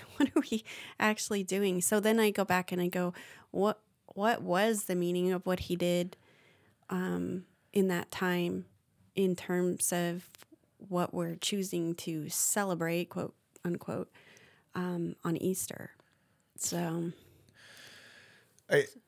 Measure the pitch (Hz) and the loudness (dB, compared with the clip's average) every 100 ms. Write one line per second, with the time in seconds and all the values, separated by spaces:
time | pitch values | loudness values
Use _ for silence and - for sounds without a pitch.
0 | - - 277 311 - 220 - - - - | -8 0 2 2 0 -2 -4 -14 -14 0
1 | 214 214 - 202 185 190 202 180 - 214 | 2 2 -2 -2 0 2 2 2 2 4
2 | 214 226 214 202 196 185 180 180 175 185 | 4 4 4 2 2 2 2 0 0 0
3 | 180 180 - - - - 208 - _ _ | -2 -4 -12 -20 -6 0 2 0 _ _
4 | - 196 214 233 180 175 220 208 - 180 | -14 -2 0 0 0 2 2 0 0 0
5 | 175 180 180 185 185 180 - 175 175 175 | 0 2 2 0 0 -2 -2 0 2 2
6 | 175 - _ _ _ _ _ _ - 185 | 0 -6 _ _ _ _ _ _ -6 -4
7 | 185 175 180 180 - _ _ 202 190 175 | -2 -2 -2 -6 -10 _ _ 2 2 0
8 | - - 185 175 175 185 - _ _ _ | -4 -2 0 2 0 -2 -8 _ _ _
9 | _ - 190 180 - 180 180 - - 175 | _ 0 2 2 0 0 2 0 0 0
10 | 170 175 - - - - _ _ 196 180 | 0 -4 -10 -20 -20 -20 _ _ -4 -2
11 | 175 180 170 170 - 208 190 175 165 170 | 0 -2 -4 -2 -2 -2 -2 -2 -2 -2
12 | - 160 151 - - 208 196 170 165 170 | -4 -6 -4 -2 0 2 0 0 0 0
13 | 170 180 - - _ - 175 175 - - | -2 -6 -6 -10 _ -8 -4 -4 -4 -6
14 | - - - - - _ _ 185 180 175 | -8 -14 -20 -20 -20 _ _ -6 -4 -2
15 | 170 - 175 165 185 190 - - - - | -4 -4 -4 0 0 -2 -6 -10 -14 -18
16 | _ _ _ _ _ - - 170 170 170 | _ _ _ _ _ -6 -4 -2 -2 -2
17 | 170 - - - _ - - - - - | -4 -8 -16 -20 _ -20 -20 -20 -20 -20
18 | - - - - _ _ - 147 139 - | -20 -20 -20 -20 _ _ 2 2 2 -4